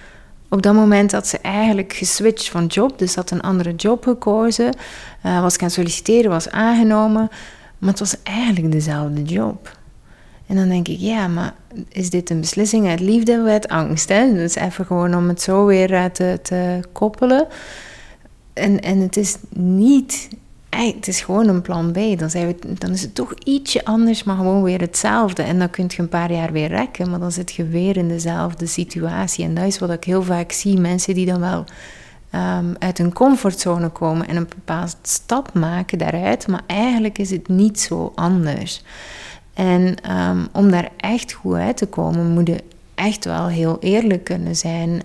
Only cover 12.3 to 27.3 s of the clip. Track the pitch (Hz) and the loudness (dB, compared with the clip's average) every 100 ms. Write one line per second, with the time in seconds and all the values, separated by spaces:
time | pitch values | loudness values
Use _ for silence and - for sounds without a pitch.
12.3 | 165 156 208 214 220 196 170 190 233 226 | -2 -2 0 2 2 2 2 2 4 4
13.3 | 233 220 214 214 160 151 160 - 202 262 | 4 4 2 0 -2 0 -2 2 4 4
14.3 | 190 170 - 185 - 180 175 175 175 175 | 4 0 -2 -4 -4 -2 0 2 2 2
15.3 | 175 - 196 202 190 185 185 180 180 180 | 0 0 4 6 6 4 2 0 0 -2
16.3 | 180 - 180 180 180 - - 214 - 254 | -2 -2 -2 0 -2 -6 -2 -2 2 4
17.3 | 262 311 - - - - - - - - | 4 2 -4 -18 -18 -18 -20 -20 -20 -20
18.3 | - - - 196 202 - 190 185 208 196 | -20 -16 -2 2 2 2 0 0 0 -2
19.3 | - - - 180 190 233 277 262 - - | -4 -10 -4 0 4 6 6 2 -6 -10
20.3 | - - - - - 233 - - 180 - | -18 -20 -20 -8 -4 -2 -4 -6 -6 0
21.3 | 196 220 180 180 170 170 175 220 180 160 | 2 4 2 0 -2 0 0 0 0 -2
22.3 | 175 175 175 - 196 180 185 196 - 254 | -2 -2 -4 -8 -6 -4 -4 -4 -6 -6
23.3 | - 269 277 277 247 - 220 226 214 202 | -6 -2 -2 0 -2 0 2 2 2 -2
24.3 | 190 185 196 185 180 170 - 208 233 208 | 0 2 2 2 0 -2 -2 0 2 0
25.3 | 175 147 180 175 180 180 - 170 175 170 | 0 0 0 0 -2 -4 -4 -4 -2 -2
26.3 | 170 165 156 151 185 254 - 180 175 175 | -2 -2 -2 -2 -2 -4 -4 -4 -4 -4